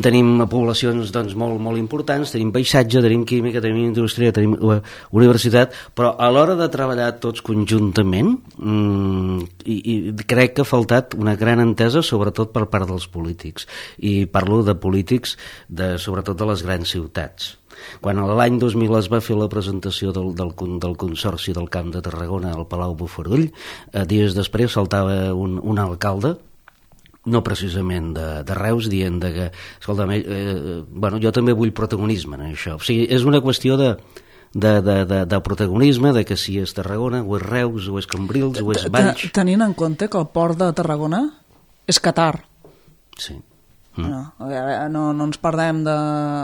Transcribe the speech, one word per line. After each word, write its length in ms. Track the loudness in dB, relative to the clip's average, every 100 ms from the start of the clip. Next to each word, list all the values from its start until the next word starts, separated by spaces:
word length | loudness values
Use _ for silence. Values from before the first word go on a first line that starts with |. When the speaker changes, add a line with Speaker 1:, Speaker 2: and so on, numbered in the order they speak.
Speaker 1:
tenim 420 | 6 6 6 6 4
poblacions, 640 | 2 0 0 0 0 -2
doncs, 220 | -4 -4
molt, 240 | -4 -4 -2
molt 180 | -2 -2
importants, 520 | -2 -4 -2 -2 -2
tenim 220 | -2 0
paisatge, 480 | 0 2 2 4 4
tenim 220 | 6 4
química, 360 | 2 0 0 -2
tenim 260 | 0 0 0
indústria, 460 | 0 0 2 2
tenim, 220 | 4 2
eh, 260 | 4 4 2 -2 -14 0
universitat, 640 | 6 8 6 4 4 4 -2 -10
però 200 | 0 0 2
a 100 | 4
l'hora 240 | 6 4 2
de 120 | 0
treballar 420 | 0 -2 0 -2 -2
tots 220 | -6 -6
conjuntament, 960 | -2 0 2 2 4 2 2 4 2 0 -4 -8
mm, 840 | -2 0 2 2 0 0 0 -2 -6 -10
i, 140 | -6 -4
i 300 | -2 -2 -4 -6
crec 300 | 0 4 4 2
que 60 |
ha 60 | 2
faltat 460 | 2 2 2 0
una 200 | -2 0 2
gran 240 | 2 4
entesa, 420 | 4 4 2 2
sobretot 500 | 0 0 0 0 -2
per 140 | -2 0
part 200 | 0 -2
dels 180 | -4 -8
polítics. 580 | -8 -8 -8 -12 -14 -16 -16 -18 -6
I 260 | 0 0 2
parlo 360 | 0 2 4
de 120 | 4
polítics, 600 | 2 0 0 2 0 -2 -10 -16 -20 -14
de, 260 | -6 -4 -4
sobretot 400 | -4 -4 -4 -2
de 80 | -2
les 160 | -2
grans 260 | -2 -4 -4
ciutats. 640 | -6 -6 -8 -10 -10 -14 -14 _ -20 -20 -8
Quan 200 | -4 0
a 80 | 0
l'any 300 | 2 2 2
dos 180 | 2 2
mil 180 | 2 2
es 120 | 2
va 100 | -2
fer 160 | 0 0
la 120 | 0
presentació 640 | -2 -4 -4 -6 -4 -4
del, 200 | -2 -4
del 200 | -4 -6
con-, 240 | -6 -6 -4
del 180 | -6 -4
Consorci 560 | -6 -4 -4 -4 -6
del 160 | -6 -6
Camp 220 | -6 -6
de 80 | -6
Tarragona 500 | -6 -6 -6 -4 -4
al 120 | -6 -6
Palau 280 | -4 -4
Bofarull, 540 | -4 -8 -8 0 0 0
eh, 560 | -4 -18 -18 -8 -4 0
dies 280 | 2 2
després 380 | 0 -2 0 0
saltava 600 | 0 0 0 0 0 -2
un, 240 | -2 -2 -4
un 200 | -2 0
alcalde, 580 | -2 -2 -4 -2 -2 -4 -10 _ _ _ _ -20 _ _
no 180 | 0 0
precisament 720 | 0 -2 -4 -2 -2 -2 -4
de, 120 | -6 -6 -8
de 100 | -6
Reus, 340 | -4 0 0 0
dient 280 | 0 0 -2
de 120 | -2
que, 140 | -4 -6 -8 -18 -12
"Escolta'm, 320 | -4 -2 0
eh, 80 | -2
eh, 600 | -2 -4 -4 -4 -6 -8
bueno, 340 | -10 -4 -4 0
jo 140 | 0
també 200 | 2 2
vull 200 | 2 0
protagonisme 640 | 0 -4 -2 -2 -2 -6 -10
en 140 | -10
això". 260 | -8 -8 -6
O 80 |
sigui, 220 | -2 0 2
és 160 | 2
una 160 | 4 4
qüestió 380 | 2 0 2 4
de, 140 | 2 0 -8 -20 -20 -20 _
de, 240 | 0 4 4
de, 160 | 4 2
de, 180 | 2 0
de 160 | 0 -2
protagonisme, 720 | -2 -2 0 4 4 6 4
de 120 | 4
que 120 | 2 -2
si 220 | -4 -4
és 140 | -4 -6
Tarragona, 460 | -6 -4 -2 -2
o 140 | -4 -4
és 40 |
Reus, 460 | -2 -2 -2 -2 -4
o 100 | -6
és 80 | -4
Cambrils, 540 | -4 -2 0 -2 -2
o 100 | -2
és 120 | -2
Speaker 2:
Te-, 60 | 2
te-, 20 |
Speaker 1:
Valls. 320 | 4 4 2 -2
Speaker 2:
tenint 320 | 0 2 4
en 80 | 2
compte 340 | 0 -2 -2 -2
que 120 | -2
el 80 | -2
port 320 | 0 0 2
de 80 | 0
Tarragona 520 | 0 -2 -2 -2 -2 -2 -6 _ _ _ _ -2
és 100 | 0
Qatar. 360 | 0 2 0 -2 -12 _ -20 _ _ _ _ -18
Speaker 1:
Sí. 180 | -16 -16 -20 _ _ _ _ -8
Mm. 120 | -6
Speaker 2:
No, 100 | -6 -10 -12
a 40 | -8
veure, 280 | -6 -4 -4 -4
no, 120 | -2 -2
no 100 | -2 -4
ens 100 | -2
perdem 460 | -2 0 0 0 0
de... 60 | 0 -2 -2 -4 -4